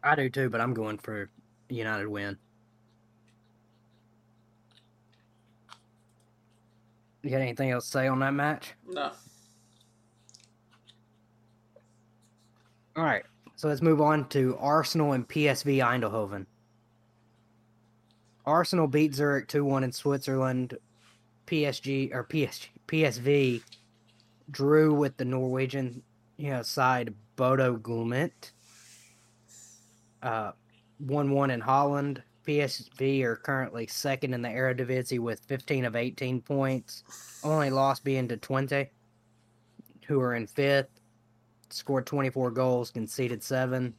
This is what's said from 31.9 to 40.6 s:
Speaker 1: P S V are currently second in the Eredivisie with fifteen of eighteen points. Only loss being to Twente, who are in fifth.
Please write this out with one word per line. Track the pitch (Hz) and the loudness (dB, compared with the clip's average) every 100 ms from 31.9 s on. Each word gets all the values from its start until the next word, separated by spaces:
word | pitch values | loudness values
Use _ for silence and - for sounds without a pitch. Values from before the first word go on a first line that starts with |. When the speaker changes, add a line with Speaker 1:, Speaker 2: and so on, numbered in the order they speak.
| 143 143 135 - _ | 2 -2 -4 -12 _
Speaker 1:
P | - 147 | -2 0
S | 139 - - - | 0 -4 -14 -2
V | 135 139 | 0 2
are | 127 113 | 0 -2
currently | - 135 131 117 113 | -2 -2 -2 -6 -8
second | - 143 135 135 | -6 -4 -2 -2
in | 123 | -4
the | 120 | -4
Eredivisie | 120 131 127 123 127 127 123 | -2 0 0 -2 -2 -2 -4
with | 117 107 | -4 -6
fifteen | - 135 - 139 | -6 -8 -2 -2
of | 123 113 | 0 -2
eighteen | 123 123 131 127 | -4 -4 -4 -4
points. | - 139 135 131 - - - - - - | -2 0 0 -2 -6 -20 -18 -20 -20 -8
Only | 151 156 143 | 0 2 2
loss | 135 135 131 | 2 2 2
being | 139 131 123 | 0 0 -2
to | 117 | -6
Twente, | - 131 135 139 139 _ _ _ _ _ _ _ _ - - - - | -2 -2 0 -2 -2 _ _ _ _ _ _ _ _ -20 -20 -20 -2
who | 143 | 0
are | 123 | 0
in | 120 107 | -2 -6
fifth. | - | -2